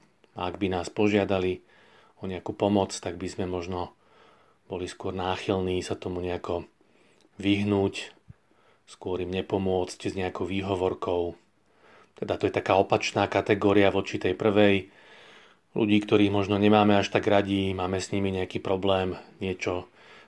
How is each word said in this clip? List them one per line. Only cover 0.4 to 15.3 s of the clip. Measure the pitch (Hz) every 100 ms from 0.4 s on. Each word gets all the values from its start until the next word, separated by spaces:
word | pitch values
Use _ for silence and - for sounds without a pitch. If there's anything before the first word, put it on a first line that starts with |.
| 90
ak | 85
by | 95
nás | 92 85
požiadali | - 104 104 95 95 92 90 _ _ _ _ _ _
o | 95
nejakú | 90 - 104
pomoc, | 101 101 95 -
tak | 92 87
by | 92
sme | 98
možno | 92 90 87 90 87 _ _ _ _ _ _ _ -
boli | 92 90
skôr | - 98
náchylní | 92 92 92 - 95 92 90
sa | 90 98
tomu | 98 90
nejako | 90 87 - 87 - _ _ _ _ _ _ -
vyhnúť, | 98 101 101 101 98 - - - _ - _ _ _ _ _
skôr | - 98 90
im | 90 92
nepomôcť | 92 101 95 92 90 -
s | 104 92
nejakou | 90 - 87
výhovorkou. | 98 95 92 92 - - 87 87 - _ _ _ _ _ - _ -
Teda | - 90
to | 98
je | 101
taká | - 95
opačná | 101 113 - 107 101
kategória | 98 - 101 104 101 98
voči | 98 95 104
tej | 95 92
prvej. | 110 101 101 98 92 - - - -